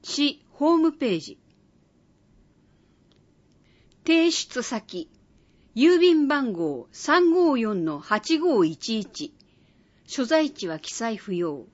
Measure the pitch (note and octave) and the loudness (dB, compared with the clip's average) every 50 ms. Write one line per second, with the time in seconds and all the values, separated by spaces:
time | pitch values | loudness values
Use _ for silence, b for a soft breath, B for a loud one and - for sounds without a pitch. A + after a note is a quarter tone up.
0 | _ - - - D4 C#4+ - _ _ _ _ - C#4+ D#4 E4+ E4 D#4+ E4 D#4 - | _ -8 -4 -2 -2 -2 -2 _ _ _ _ -2 2 2 4 4 2 2 0 0
1 | C#4 A#3+ F#3 D#3+ D3 - - _ _ _ _ _ _ _ _ _ _ _ _ _ | -2 -2 -2 -2 -4 -10 -20 _ _ _ _ _ _ _ _ _ _ _ _ _
2 | _ _ _ _ _ _ _ _ _ _ _ _ _ _ _ _ _ _ _ _ | _ _ _ _ _ _ _ _ _ _ _ _ _ _ _ _ _ _ _ _
3 | _ _ _ _ _ _ _ _ _ _ b b b b b b b b b _ | _ _ _ _ _ _ _ _ _ _ b b b b b b b b b _
4 | _ - E4 E4 E4 E4+ E4 - - - - - A#3 - B3+ G#3+ - - - F3+ | _ 2 2 4 4 2 0 -2 -6 -8 -8 -8 -8 -6 -8 -10 -10 -10 -12 -12
5 | D#3+ _ _ _ _ _ _ b b b b b b b b G#3+ C4 E4+ F4+ E4+ | -12 _ _ _ _ _ _ b b b b b b b b 2 4 4 6 6
6 | E4+ F4+ E4+ D#4 D4 C4+ D4 C#4+ C4+ A#3+ G3 E3 E3+ D#3 C#3+ B2 - _ _ - | 6 4 4 4 2 2 0 -2 -2 -4 -4 -4 -4 -4 -4 -6 -10 _ _ -12
7 | - - D4 F4+ F4+ E4+ E4 F4+ F4 D#4+ C#4 B3 A3+ G#3+ G#3+ F#3 E3 D#3+ D3+ C#3+ | -2 2 4 4 6 4 4 4 4 4 2 2 0 -2 -2 -2 -4 -4 -6 -8
8 | - - G#3+ G#3+ - - E4 D4+ E4 F4+ D4 G#3+ F3 D#3 E3 _ - - A3+ A3 | -4 -4 -4 -4 0 -2 -2 0 2 2 2 4 2 2 0 _ -8 -6 -6 -6
9 | G3 - - - D3+ D3 _ _ b b b b b b b b b b b b | -6 -8 -12 -14 -14 -14 _ _ b b b b b b b b b b b b
10 | b b - - B3+ A3+ D#4+ D#4 D#4 C#4 - - G#3+ F3 D#3+ D#3+ - - - - | b b -6 -6 -2 2 2 2 2 0 -4 -8 -8 -8 -8 -8 -12 -14 -10 -8
11 | A3+ A3+ A3+ F#3+ - - F#3 F3 F3 E3 D3 C3+ - - | -6 -6 -6 -8 -8 -6 -6 -4 -4 -4 -6 -10 -14 -20